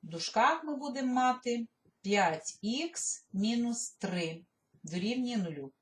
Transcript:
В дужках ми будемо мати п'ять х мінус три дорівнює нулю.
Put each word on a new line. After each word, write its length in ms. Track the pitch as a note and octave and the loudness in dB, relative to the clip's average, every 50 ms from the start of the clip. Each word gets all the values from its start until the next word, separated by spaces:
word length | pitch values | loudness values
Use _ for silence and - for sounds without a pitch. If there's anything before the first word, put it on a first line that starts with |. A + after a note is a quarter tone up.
| - | -12
В 40 | |
дужках 580 | E3+ D#3+ E3 E3 - - G#3+ A#3 C#4+ D#4+ D#4+ D#4+ | -10 -8 -6 -6 0 4 6 6 6 6 2 -2
ми 120 | D4+ D4 | -4 -6
будемо 380 | C4 C#4+ C#4+ B3 C4+ C4 B3+ B3 | -4 -4 -6 -4 -2 0 0 2
мати 520 | B3+ B3+ B3+ B3 A#3+ - B3 A#3+ A#3+ A#3 - _ _ _ _ _ _ _ | 4 4 4 2 2 0 -2 -2 -2 -2 -6 _ _ _ _ _ _ _
п'ять 560 | G3 G3+ G3+ F#3+ E3+ D#3+ D#3 - - - - - G#3 A#3 C4+ D#4+ E4+ F4 | 2 4 4 4 4 2 0 -4 -10 -12 -6 -4 -2 -2 -2 -2 -4 -4
х 320 | - - - - - _ _ - | -6 -6 -6 -6 -8 _ _ -4
мінус 580 | F#3+ G3+ A3 A#3 A#3+ A#3+ A#3+ A#3 A3+ - - | 0 0 2 2 2 0 0 -2 -4 -6 -8
три 520 | - _ - F3+ F3 F3+ E3+ D#3+ D#3+ E3 - _ _ _ _ _ _ _ _ | -10 _ -4 -2 -2 0 -2 -2 -4 -8 -12 _ _ _ _ _ _ _ _
дорівнює 540 | D#3+ D#3+ F3+ F3 G#3 A#3+ B3+ B3+ A#3+ B3 | -6 -4 -2 0 0 0 0 0 0 0
нулю. 360 | A3 F#3+ E3+ D#3+ C#3+ C3+ C3+ - _ | 0 0 -2 -4 -6 -8 -10 -12 _